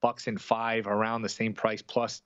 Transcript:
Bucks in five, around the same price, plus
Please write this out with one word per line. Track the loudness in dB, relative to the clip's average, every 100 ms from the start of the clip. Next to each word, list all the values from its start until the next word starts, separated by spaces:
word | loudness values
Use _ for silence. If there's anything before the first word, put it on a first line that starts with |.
Bucks | 0 0 -4
in | -4
five, | 0 0 2 0 2
around | 2 2 0
the | -2
same | -2 -2
price, | 0 -2 -2
plus | -4 -2 -2 -4